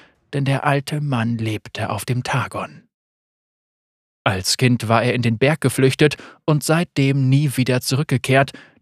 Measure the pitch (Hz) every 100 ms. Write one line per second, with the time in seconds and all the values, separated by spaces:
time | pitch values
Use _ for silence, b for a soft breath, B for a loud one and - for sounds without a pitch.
0 | B B _ 143 135 135 147 143 139 151
1 | 147 123 113 117 110 104 - - 107 110
2 | - 123 - 131 - - - - - _
3 | _ _ _ _ _ _ _ _ _ _
4 | _ _ 107 95 92 - 127 120 110 113
5 | 120 123 117 113 135 160 131 - 131 -
6 | 151 - B B - 151 - 160 175 -
7 | 135 139 131 135 151 120 127 123 - 131
8 | 156 123 - 135 139 B B B